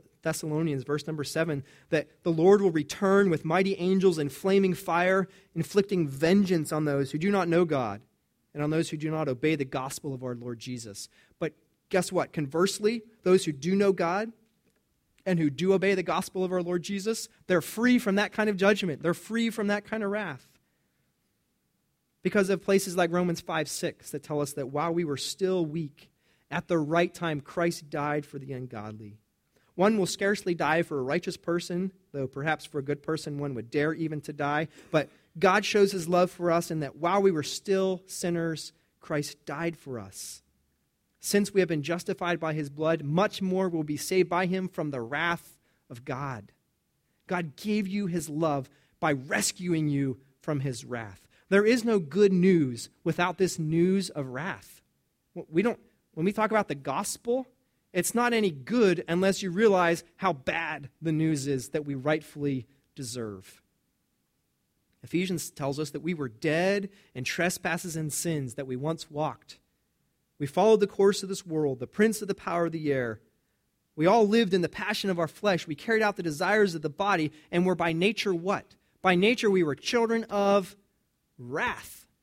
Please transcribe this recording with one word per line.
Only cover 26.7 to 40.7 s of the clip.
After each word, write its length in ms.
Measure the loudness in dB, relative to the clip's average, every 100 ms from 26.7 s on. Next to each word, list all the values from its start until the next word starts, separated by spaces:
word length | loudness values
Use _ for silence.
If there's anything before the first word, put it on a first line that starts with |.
| 0
right 360 | 2 2 0
time, 260 | -2 -6 -6
Christ 500 | -6 -2 -2 -2 -8
died 360 | -6 -4 -4 -6
for 140 | -12
the 120 | -12
ungodly. 640 | -12 -10 -12 -12 -14 -18 -20 _ _ _ _ _ 2
One 200 | 2 4
will 100 | 0
scarcely 460 | 0 0 0 -2
die 300 | -2 2 2
for 160 | 0 -2
a 40 |
righteous 320 | -2 -2 -4 -8
person, 560 | -4 -4 -4 -6 -6 -8 _
though 160 | -8 -6
perhaps 400 | -4 -4 -4 -6
for 140 | -8
a 20 |
good 220 | -4 -6
person 340 | -4 -6 -6 -6
one 160 | -6
would 160 | -8 -4
dare 240 | 0 0
even 260 | -2 -4 -6
to 100 | -10
die. 340 | -6 -2 -2 -4 -10 -4
But 200 | -2 -2 _ _ 2
God 260 | 4 4
shows 280 | 2 4 4
his 160 | 2 2
love 200 | 4 2
for 220 | 2 0
us 220 | 2 0
in 80 | -6
that 160 | -6 -4
while 260 | 0 4
we 80 | 4
were 140 | 4
still 580 | -2 -6 0 0 2 -2 -8
sinners, 640 | -6 -2 -2 -2 -6 -10 _ _ _
Christ 480 | -6 -4 -4 -8 -10
died 300 | -6 -4 -6
for 240 | -10 -10
us. 420 | -12 -14 -16 -16 _ _ _